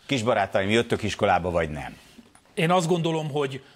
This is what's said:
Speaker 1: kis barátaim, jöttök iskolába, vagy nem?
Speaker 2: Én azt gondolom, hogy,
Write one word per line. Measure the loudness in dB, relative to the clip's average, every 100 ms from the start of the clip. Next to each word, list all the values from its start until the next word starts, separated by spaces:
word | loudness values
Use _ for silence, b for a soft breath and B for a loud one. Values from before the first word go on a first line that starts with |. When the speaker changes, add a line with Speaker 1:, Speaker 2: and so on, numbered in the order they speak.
| -4
Speaker 1:
kis | -2
barátaim, | 2 2 2 0 2
jöttök | 2 2 -2
iskolába, | -4 0 2 2 2
vagy | -2 -2
nem? | -6 -12 -16 B B -20 _ _
Speaker 2:
Én | -2 0
azt | 2 2
gondolom, | 0 -2 -4 -4
hogy, | -4 -4 -6 B